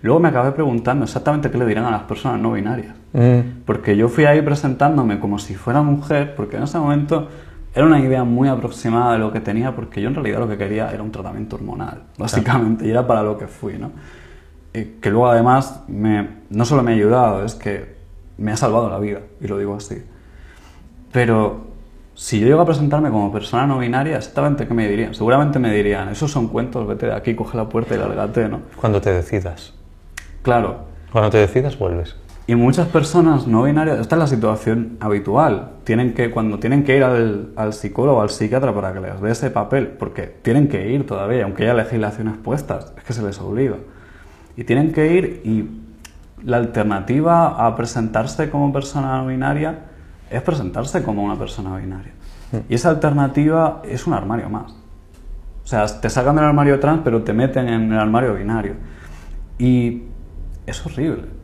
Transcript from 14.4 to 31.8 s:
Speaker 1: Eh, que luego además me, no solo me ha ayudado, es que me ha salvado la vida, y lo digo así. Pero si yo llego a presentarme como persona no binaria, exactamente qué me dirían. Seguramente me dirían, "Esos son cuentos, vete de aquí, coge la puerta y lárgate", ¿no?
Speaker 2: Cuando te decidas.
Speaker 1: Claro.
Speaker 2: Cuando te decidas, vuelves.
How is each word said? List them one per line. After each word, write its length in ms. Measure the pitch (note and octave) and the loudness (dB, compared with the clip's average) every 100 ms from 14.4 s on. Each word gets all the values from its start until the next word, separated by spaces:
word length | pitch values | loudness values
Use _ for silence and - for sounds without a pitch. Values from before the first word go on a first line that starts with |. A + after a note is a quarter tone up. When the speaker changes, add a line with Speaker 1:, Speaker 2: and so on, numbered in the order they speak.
| - - - | -20 -20 -12
Speaker 1:
Eh, 240 | A2+ G#2+ - | -10 -10 -4
que 80 | G#2+ | 0
luego 180 | G#2+ B2 | 4 6
además 560 | A#2 A#2 C3 C3 - - | 6 6 4 2 -10 -10
me, 400 | G2+ G#2+ G#2+ G2+ - - | -2 2 2 0 -10 -8
no 140 | G#2 A#2 | -2 2
solo 180 | C#3+ | 4
me 80 | A#2+ | 4
ha 40 | A2+ | 4
ayudado, 480 | G#2 B2 A#2+ G2 | 4 4 4 2
es 120 | G#2 - | -4 -6
que 400 | G#2 G2+ - - - - - - | -8 -8 -10 -20 -20 -20 -20 -8
me 140 | G#2+ | -6
ha 60 | A2 | 0
salvado 320 | C3 A2 A2+ | 2 2 0
la 100 | F#2+ | -2
vida, 220 | G#2 G2 - - | -4 -6 -10 -12
y 60 | G2+ | -6
lo 100 | G2+ | -4
digo 180 | G2+ G#2 | -4 -6
así. 280 | - - - - - - - - - - - - - | -8 -14 -14 -20 -20 -20 -20 -20 -20 -20 -20 -20 -4
Pero 560 | B2+ A#2+ A2 G#2+ - - - - - - - | 2 4 4 4 -2 -14 -18 -20 -20 -20 -16
si 240 | - G#2+ | -2 2
yo 80 | A2+ | 6
llego 140 | D3+ | 6
a 40 | E3+ | 6
presentarme 460 | C#3+ D3 D3 D3+ | 4 2 2 2
como 200 | A2 G2+ | 2 0
persona 360 | G#2 G2 A#2+ C#3 | -2 -2 0 2
no 100 | C3 | 0
binaria, 400 | A#2+ B2+ D3 C#3+ | 0 0 0 -4
exactamente 500 | - - D3 C#3+ A2+ | -4 -2 0 0 0
qué 60 | |
me 140 | A#2 G#2+ | 0 0
dirían. 240 | G2+ A2 | 0 -2
Seguramente 460 | - A2 C3 D3 C#3+ | -2 2 4 4 2
me 120 | B2 | 2
dirían, 380 | G#2 G#2 G2 F#2+ | 2 2 0 -2
"Esos 220 | G2+ D3+ | -4 -2
son 160 | C#3+ A2+ | 0 -2
cuentos, 400 | A2 B2+ B2+ G#2+ | -2 -4 -4 -4
vete 180 | G2+ A#2 | -4 -2
de 80 | |
aquí, 220 | G#2+ A#2+ A2+ | -2 -2 -4
coge 200 | A2 A#2 | -4 -4
la 120 | A2 | -2
puerta 240 | A#2 A2 | -2 -2
y 60 | G#2+ | -2
lárgate", 500 | G2+ G2+ G#2 A2+ A2 | -2 -4 -2 0 -2
¿no? 120 | B2 - - | -4 -10 -4
Speaker 2:
Cuando 180 | A2+ G2+ | 0 2
te 120 | G2+ | 2
decidas. 640 | F#2 E2+ G#2 F#2 E2+ - - - - - - - - | 0 0 -4 -4 -12 -16 -20 -20 -20 -20 -18 -16 -6
Speaker 1:
Claro. 440 | - A#2+ G2 - - - - | 2 2 2 -4 -14 -18 -4
Speaker 2:
Cuando 180 | A2+ G#2+ | 2 4
te 80 | A2 | 6
decidas, 400 | G2+ - C#3 | 4 4 -2
vuelves. 380 | - | -2